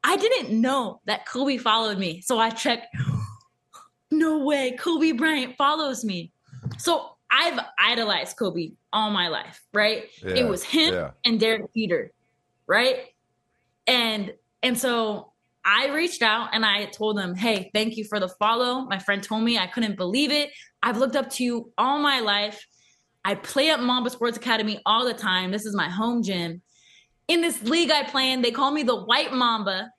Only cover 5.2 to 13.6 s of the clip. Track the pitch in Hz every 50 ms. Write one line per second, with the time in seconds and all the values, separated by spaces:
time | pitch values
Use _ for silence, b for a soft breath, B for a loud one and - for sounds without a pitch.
5.2 | 311 320 311 277 254 247 254 - 285 277 302 302 311 277 262 - - 214 185 175
6.2 | 165 170 _ _ B B B B B B - - - 349 339 285 - - - _
7.2 | _ _ 226 269 330 339 285 240 - - - - 190 214 240 233 226 208 196 165
8.2 | - - - - 220 190 165 175 165 156 - _ _ _ - 214 220 214 208 190
9.2 | 175 170 156 117 - - - - _ _ - 202 208 214 220 - - - - -
10.2 | - 95 92 - 247 226 190 - - - - 320 311 330 - 180 160 135 - _
11.2 | - 240 226 214 220 226 226 214 220 - _ 226 220 185 175 147 98 - _ _
12.2 | _ _ _ _ _ _ _ _ _ - 180 214 247 262 254 - - - _ _
13.2 | _ _ _ _ _ _ _ _